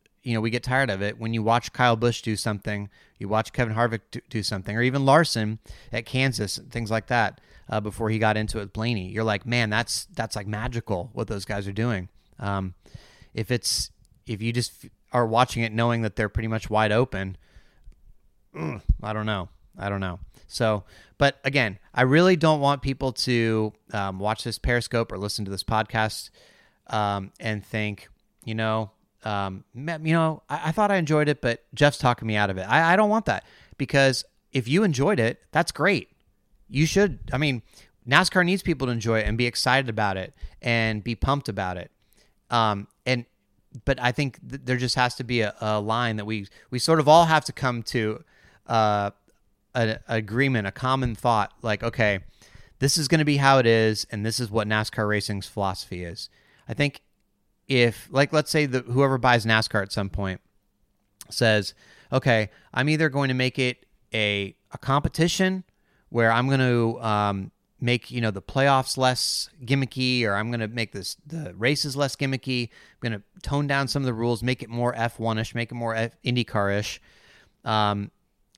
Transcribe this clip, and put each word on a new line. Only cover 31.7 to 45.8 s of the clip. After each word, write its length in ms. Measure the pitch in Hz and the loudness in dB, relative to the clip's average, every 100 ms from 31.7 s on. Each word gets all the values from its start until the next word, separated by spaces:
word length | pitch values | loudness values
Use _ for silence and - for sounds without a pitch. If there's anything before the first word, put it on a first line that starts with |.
Jeff's 240 | - 143 - | 2 2 4
talking 300 | 123 120 113 | 0 0 0
me 80 | 107 | 0
out 140 | 101 | 0
of 80 | 95 | -2
it." 40 | |
I, 300 | 95 139 165 | 2 4 6
I 40 | 185 | 4
don't 120 | 214 | 4
want 160 | 220 - | 2 0
that, 180 | 95 - - - - | -4 -6 -20 -16 -8
because 460 | 135 139 135 123 - _ _ | 0 4 4 2 -4 _ _
if 160 | 135 117 | -4 2
you 160 | 170 | 2
enjoyed 340 | 214 127 147 180 | 4 2 2 2
it, 220 | 113 - _ | 0 -2 _
that's 200 | 156 170 | -2 -2
great. 380 | - 170 165 - _ _ _ _ _ - | 0 0 0 -4 _ _ _ _ _ -4
You 160 | 131 | 0
should, 340 | 156 190 202 123 - | 2 4 2 0 -6
I 60 | 131 | -2
mean, 240 | 151 123 - - - _ 120 | 0 -2 -6 -20 -20 _ 2
nascar 380 | 143 185 190 | 4 4 2
needs 180 | 175 190 | 2 0
people 240 | - 143 127 | -2 -2 -2
to 40 | |
enjoy 280 | 117 113 110 | -2 0 0
it 60 | 104 | 0
and 120 | 110 | 0
be 80 | 120 | -2
excited 420 | - 127 131 127 | 0 2 2 0
about 300 | 107 101 95 | -2 -2 -2
it 160 | 92 - - - | -8 -12 -16 -8
and 420 | 123 117 113 107 | -2 0 0 -2
be 120 | 110 | -4
pumped 340 | 113 - 143 123 | -4 -2 -2 -2
about 300 | 101 92 90 | -4 -4 -6
it. 120 | 87 _ _ _ _ _ - | -10 _ _ _ _ _ -2
Um, 380 | 120 110 101 - _ - | 0 2 0 -6 _ -4
and, 180 | 127 120 _ _ _ _ 123 - | -2 -4 _ _ _ _ -8 -4
but 120 | 135 | 0
I 120 | 123 | 0
think 260 | 123 139 - 123 | 0 -2 -6 -12
th-, 160 | 135 | -8
there 120 | 127 127 | -4 -2
just 200 | 123 - | 0 2
has 180 | 123 | 0
to 100 | - | 0
be 160 | 120 123 | -2 0
a, 140 | 104 - | 0 -2
a 200 | 110 107 | -2 -2